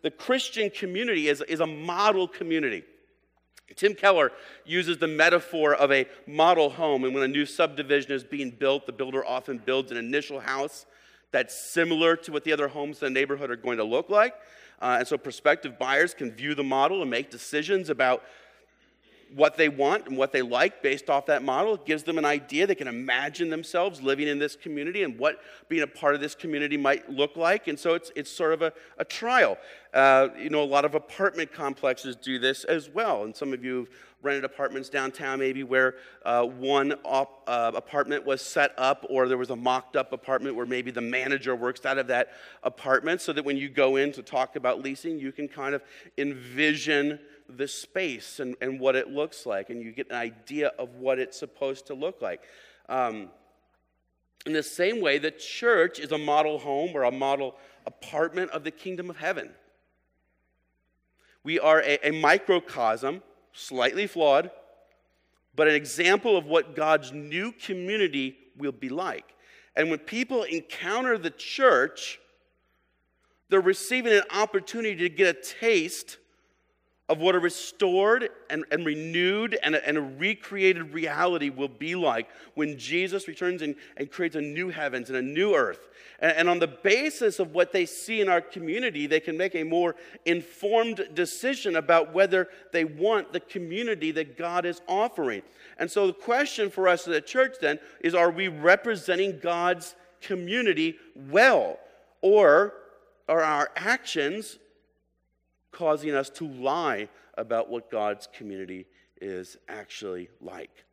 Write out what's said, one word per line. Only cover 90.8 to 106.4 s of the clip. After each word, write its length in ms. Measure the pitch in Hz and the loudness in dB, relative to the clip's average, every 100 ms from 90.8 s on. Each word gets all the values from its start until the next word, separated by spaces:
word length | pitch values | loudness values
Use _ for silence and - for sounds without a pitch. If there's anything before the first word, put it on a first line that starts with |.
| 226 202 - | 2 -4 -6
decision 640 | 156 175 - 254 269 208 165 | -4 -4 -2 -4 -2 -2 -2
about 360 | 151 165 160 | 4 4 4
whether 360 | 165 196 185 180 - - | 2 4 4 0 -8 -4
they 100 | 170 | -2
want 480 | 160 147 196 220 - | -2 0 0 0 -2
the 80 | - | -10
community 680 | - 202 170 185 240 202 160 | -8 -10 -8 -6 -4 -4 -4
that 260 | 156 147 123 | -4 -6 -8
God 300 | 170 175 175 | -4 -2 -2
is 160 | 170 - | -6 -4
offering. 540 | 190 233 220 135 104 - _ - - | -2 -2 -2 -4 -4 -10 _ -20 -8
And 120 | 170 | -2
so 180 | 208 190 | 2 0
the 40 | |
question 560 | 175 - 247 285 - 202 | 0 -2 0 0 -2 -4
for 200 | 190 185 | 2 4
us 200 | 175 170 | 4 0
as 80 | 156 | -2
a 60 | |
church 340 | 160 254 262 262 | 0 0 0 2
then 200 | 151 151 - - | -2 -2 -8 -4
is, 120 | 165 | 0
are 160 | 175 170 | 4 4
we 180 | 165 190 | 2 -4
representing 880 | 151 156 196 240 202 147 175 196 160 | 2 6 6 4 -4 0 0 0 -2
God's 580 | 170 170 175 175 - - _ _ | -4 0 2 0 -4 -20 _ _
community 800 | - 185 175 233 226 156 160 160 - - 135 | -8 -6 -2 0 2 2 0 -2 -18 -20 2
well? 480 | 165 262 190 95 - - _ _ _ | 6 8 6 2 -6 -16 _ _ _
Or 540 | 190 208 180 151 202 - - - _ _ - | 6 8 10 8 6 -4 -20 -20 _ _ -2
are 120 | 160 | 0
our 280 | 156 147 151 - | 2 0 -2 -2
actions 800 | 185 254 - 165 143 196 208 - _ _ _ _ _ _ _ _ _ _ _ | -2 -2 -2 -4 -2 -4 -12 -18 _ _ _ _ _ _ _ _ _ _ _
causing 420 | - 165 151 151 | -2 0 0 0
us 160 | 139 135 | -2 -4
to 180 | - | -8